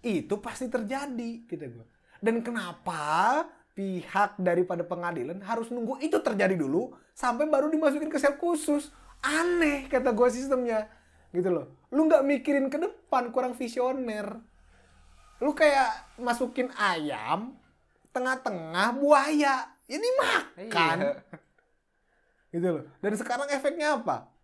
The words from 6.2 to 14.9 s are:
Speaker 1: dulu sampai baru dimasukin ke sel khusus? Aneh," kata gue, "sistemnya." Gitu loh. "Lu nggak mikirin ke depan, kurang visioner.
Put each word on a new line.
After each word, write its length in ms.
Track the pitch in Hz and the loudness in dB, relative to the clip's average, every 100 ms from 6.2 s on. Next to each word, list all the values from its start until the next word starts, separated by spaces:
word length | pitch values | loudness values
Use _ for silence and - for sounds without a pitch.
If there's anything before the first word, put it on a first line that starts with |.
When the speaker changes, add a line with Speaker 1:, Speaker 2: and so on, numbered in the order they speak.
| - 208 190 | 0 2 2
Speaker 1:
dulu 400 | 190 139 156 247 - _ | 2 0 0 -2 -10 _
sampai 320 | - 247 240 311 | -4 -2 0 2
baru 240 | 285 294 | 4 2
dimasukin 400 | 311 311 294 285 | 2 2 0 -2
ke 80 | 285 | 0
sel 200 | 285 285 | 0 2
khusus? 560 | 339 330 - 294 - - - - | -2 0 0 -2 -2 -18 -20 -6
Aneh," 640 | 262 302 349 349 311 285 269 | -2 0 2 2 2 0 0
kata 280 | 262 254 | 0 2
gue, 140 | 220 247 | 4 4
"sistemnya." 600 | 233 269 254 247 220 214 - _ _ _ | 2 -2 0 0 -2 -4 -14 _ _ _
Gitu 200 | 175 185 | -2 0
loh. 360 | 170 135 - _ | 0 -4 -18 _
"Lu 160 | 269 320 | 2 6
nggak 160 | 311 277 | 6 6
mikirin 400 | 277 302 277 269 | 2 2 0 2
ke 160 | 294 | -2
depan, 480 | 359 - _ 247 240 | -4 -6 _ -2 0
kurang 240 | 247 254 | -2 -4
visioner. 880 | 240 247 240 247 269 240 214 208 226 - _ _ _ _ | -4 -6 -2 -2 -2 -6 -6 -8 -10 -18 _ _ _ _